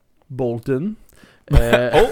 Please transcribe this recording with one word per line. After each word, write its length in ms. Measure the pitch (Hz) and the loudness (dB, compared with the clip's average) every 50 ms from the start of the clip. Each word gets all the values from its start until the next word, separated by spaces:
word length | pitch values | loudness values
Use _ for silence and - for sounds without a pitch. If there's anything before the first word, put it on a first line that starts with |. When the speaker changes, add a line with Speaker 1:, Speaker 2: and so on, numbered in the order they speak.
| _ _ _ _ _ - | _ _ _ _ _ -12
Speaker 1:
Bolton. 640 | 131 123 127 120 117 117 - 139 131 131 170 214 214 - - _ - _ - - _ _ _ - 147 | -8 -6 -4 -4 -4 -6 -4 -4 -4 -4 -4 -6 -8 -12 -16 _ -20 _ -20 -20 _ _ _ 0 2
Euh, 380 | - 120 117 123 123 123 120 123 | 2 2 2 2 0 0 2 2
Speaker 2:
<laughs> 80 | 160 226 - | 2 2 2